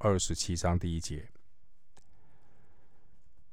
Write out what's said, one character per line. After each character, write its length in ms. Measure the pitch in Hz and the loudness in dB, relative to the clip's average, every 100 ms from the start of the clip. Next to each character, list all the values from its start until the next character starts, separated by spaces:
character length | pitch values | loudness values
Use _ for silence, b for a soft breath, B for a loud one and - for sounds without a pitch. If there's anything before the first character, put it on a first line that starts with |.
二 180 | 107 95 | 6 6
十 160 | - | 6
七 220 | 87 - 87 | 2 2 4
章 220 | 87 87 | 6 6
第 180 | 87 82 | 4 2
一 20 | |
节。 320 | - 76 - - - - - - - - - - - - - - - - - - - - - - - | 0 -4 -6 -8 -8 -8 -8 -8 -8 -8 -8 -8 -8 -8 -8 -8 -8 -8 -8 -8 -8 -8 -8 -8 -8